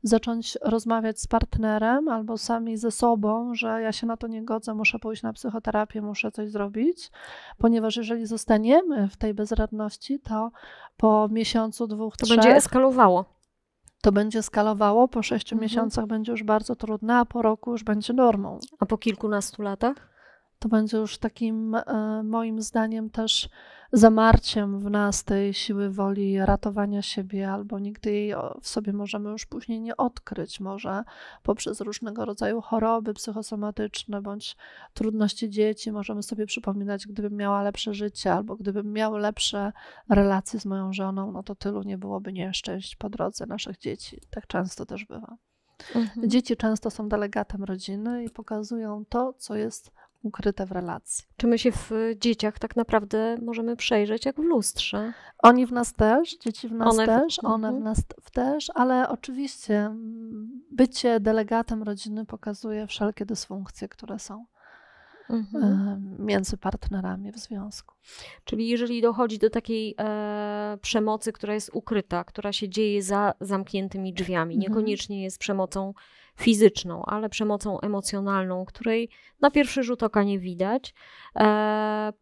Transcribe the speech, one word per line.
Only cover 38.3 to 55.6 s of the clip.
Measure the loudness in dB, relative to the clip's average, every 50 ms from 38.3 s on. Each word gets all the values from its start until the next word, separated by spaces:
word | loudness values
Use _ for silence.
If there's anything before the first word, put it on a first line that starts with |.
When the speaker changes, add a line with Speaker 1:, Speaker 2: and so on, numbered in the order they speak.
Speaker 1:
albo | 0 0 0 -4 -10
gdybym | -6 -6 -4 -4 -4 -4 -4
miał | -2 -2 0 0 0
lepsze | 0 -2 -2 -2 -2 -4 -2 -2 -2 -4 -4 -6 -10 -20 -20 -20 -20 _ 4
relacje | 6 6 6 6 4 2 -2 -4 -8 -6
z | -4
moją | -4 -4 -4 -4 -4
żoną, | -4 -4 -4 -4 -4 -4 -6 -6
no | -8 -10
to | -12 -12 -14
tylu | _ -6 -6 -4 -4
nie | -6 -6 -8 -8
byłoby | -8 -8 -8 -6 -8 -8
nieszczęść | -8 -6 -6 -4 -6 -6 -6 -6 -8 -8 -8 -12 -14
po | -10 -10 -10
drodze | -6 -4 -4 -4 -4 -8 -10
naszych | -8 -8 -10 -8 -10 -12 _
dzieci. | -8 -8 -8 -8 -12 -18 -18 -20 -20 _
Tak | -14 -14 -10
często | _ -4 -4 -4 -4 -8 -12 -12
też | -12 -10 -12 -12
bywa. | _ -16 -16 -16 -18 -20 _ _ _ _ _ _ _ _ _ -18 -4 -2
Speaker 2:
Mhm. | -2 -2 -2 -4 -2 -2 2
Speaker 1:
Dzieci | 2 2 2 2 -2
często | 0 0 0 0 0 -4 -6
są | -6 -6 -4 -2
delegatem | -2 -2 -2 -2 -4 -6 -6 _ -6 -8 -6
rodziny | -6 -6 -8 -6 -8 -8 -6 -4 -4 -4 -6 -8
i | -10
pokazują | _ -14 -10 -8 -6 -6 -6 -6 -6 -6 -6 -6 -8 -10 -10 _
to, | -2 -2 -2 -2 -4 _
co | -12 -8 -6
jest | -4 -4 -6 -6 -12 -18 -20 _ _ -20 _ _ _
ukryte | -8 -8 -8 0 -2 -2 0 0 -6
w | -4
relacji. | -4 -6 -4 -6 -8 -8 _ -10 -10 -10 -10 _ _
Speaker 2:
Czy | 0 4
my | 4 4 4
się | 4 2
w | 0 0 -6 -4 -4 -2 -2 -2 -2
dzieciach | 0 0 0 2 2 0 -4 -2 -4
tak | -8 -2 -2
naprawdę | -2 0 2 2 0 2 2 0 0 0 0 -2 -4
możemy | -6 -6 -4 -4 -4 -4 -4
przejrzeć | -4 0 2 2 2 2 2 0 -2 -2
jak | -4 -2
w | 0 2
lustrze? | 4 4 4 2 0 -2 -2 -4 -4 -4 -4 -4 -6 -8 -12 -18 -20 _ _
Speaker 1:
Oni | 8 10 10 10